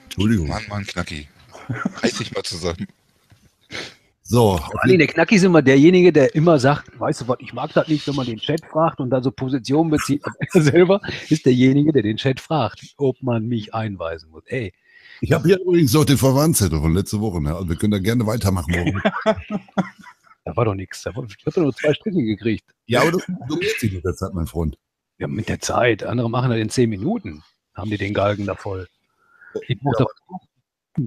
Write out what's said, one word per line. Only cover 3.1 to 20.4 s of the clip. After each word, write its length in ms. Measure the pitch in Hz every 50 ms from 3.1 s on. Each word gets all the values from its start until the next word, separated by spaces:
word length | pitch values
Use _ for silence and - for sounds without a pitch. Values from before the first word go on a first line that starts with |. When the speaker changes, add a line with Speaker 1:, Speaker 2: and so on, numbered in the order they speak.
| _ _ _ _ _ _ _ _ _ _ _ - - - - - - _ _ _ _ _ _
Speaker 1:
So, 340 | - 110 123 117 104 95
Speaker 3:
Vor 260 | 85 78 - - - -
allem 160 | - 190 175
der 80 | 143
Knacki 280 | 120 - 156 170 - 233
ist 60 | 190 180
immer 180 | 190 170 156
derjenige, 500 | 139 131 135 139 143 165 185 180 175 180
der 240 | 151 151 135 123 -
immer 240 | 156 151 175 165 139
sagt, 400 | 117 135 147 - - - - -
„Weißt 220 | 110 135 156 - 120
du 60 | 113
was, 80 | 123 -
ich 120 | - 113 -
mag 220 | 120 143 151 -
das 140 | 165 139 156
nicht, 180 | 156 147 - 147
wenn 60 | 139
man 120 | 143 127
den 120 | 120 113 110
Chat 260 | - - 143 165 -
fragt“, 340 | - - 156 160 156 - -
und 120 | 143 123
dann 120 | 135 131 123
so 80 | 135
Position 600 | - - 135 127 135 135 107 113 135 156 165 160
bezieht. 340 | 151 143 - - 139 - -
Aber 100 | - - - - - -
er 80 | 180 151
selber 400 | 143 123 170 185 170 196 202 - - - - - -
ist 160 | 151 156 -
derjenige, 480 | 135 123 123 127 131 135 143 147 156 151
der 100 | 131 101
den 140 | 104 110
Chat 240 | 107 - 135 131 -
fragt, 540 | - - 160 151 117 101 - - - - _
ob 260 | - 143 131 127 - 135
man 240 | 127 120 113 107
mich 280 | 120 123 113 104 - -
einweisen 560 | 113 110 107 98 90 85 82 82 80 80 80
muss. 140 | 80 78 -
Ey. 260 | - - 131 113 92 - _ _ _ _ _ - - - -
Speaker 1:
Ich 120 | - - -
hab 120 | 160 135
hier 160 | 165 190 185
übrigens 320 | 185 180 180 170 160 120 117
noch 140 | 156 147
den 100 | 147 143
Verwarnzettel 640 | 107 135 135 127 139 151 165 127 - 107 85 78 76
von 140 | 73 80 80
letzter 260 | 95 101 - - 104
Woche, 220 | 107 110 87 85 73
ne? 120 | 73 80
Also 140 | 87 95 80
wir 80 | 85
können 160 | - - 107 104
da 60 | 101
gerne 280 | 90 107 117 127 110
weitermachen 460 | 107 110 120 - 95 95 92 80 90 87
morgen. 300 | 87 87 - 95 98 - 214 - - -
Speaker 3:
<laughs> 680 | 220 208 - - - 214 190 - - _ 208 180 - - - - - - _ _ _ _ _